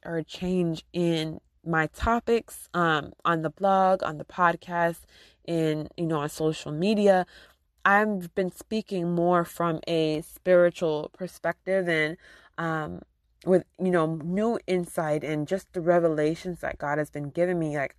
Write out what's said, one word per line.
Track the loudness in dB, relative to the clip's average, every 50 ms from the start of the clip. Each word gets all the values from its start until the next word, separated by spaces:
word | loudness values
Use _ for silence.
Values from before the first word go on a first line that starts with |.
| _
or | -6 -6 -6
a | -6
change | _ -10 -8 -4 -2 0 2 0 0 -2 -4 -10 _ -4
in | -2 0 2 2 0 -2 -4 -6 -12 _ _ _ _ _
my | -2 0 0 0 -2
topics, | _ -4 0 0 0 0 2 0 0 0 0 -4 -18 -20 -20 -6 -2
um, | 0 2 2 2 0 -2 -6 -16 _ _
on | 0 0 0
the | 0 -4
blog, | -4 0 2 2 4 4 4 4 4 2 0
on | -6 -6 -8
the | -12
podcast, | _ -2 2 2 2 2 0 -8 -8 -2 0 0 0 -2 -4 -14 _ _ -20 -20 -20 _ _ _
in, | -4 -2 0 0 0 0 -2 -6 -10 -6 -6
you | -4
know, | -2 -2 -2
on | -2 -4
social | -4 -2 -2 -2 -2 -2 -6 -8
media. | -4 -2 0 0 2 4 4 4 4 4 2 _ -10 -20 -20 _ _ _ _ _ _ _ 2
I've | 4 6 6 4 2 -2 -4 -6 -6 _
been | -2 -2 -2
speaking | -4 -10 -10 _ -6 -6 -4 -4 -4 -4 -2 0 0
more | 2 2 4 4 2 0
from | -2 -4 -4 -2 -2 -2 -4 -4 -2
a | 0 0 0 0 0 -4
spiritual | -6 -10 -18 -8 _ 4 6 6 6 6 2 0 -2 -2 -2 -2 -6 -8 _ _
perspective | -14 -14 -14 -6 -6 -6 -6 _ _ -2 0 0 2 2
and, | 2 0 0 -2 -4 -8 _ -20 -20 -20 _ _ _ -8
um, | -6 -4 -4 -4 -6 -8 -10 -14 -16 _ _ _ _ _ _ _ 0
with, | 2 2 2 2 _ _ -4
you | -2 2
know, | 2 2 2 0 -2 -4 -6
new | -4 -4 -2 0 0 -2 -4 -2 -2
insight | -2 -2 -2 -4 -6 -4 -2 -2 -2 -2 -2
and | -4 -4 -4 -2 -2
just | -4 -6 -6 _ _
the | -4
revelations | 2 4 4 4 4 2 2 2 0 0 0 -2 -6 -10 -10 -8
that | -8 -10 -8 -6
God | -6 -4 -2 -2
has | -4 -6
been | _ -10 -10 -8
giving | -2 -2 0 0 0 -2
me. | -2 -2 -2
Like, | -4 -4 -6 -6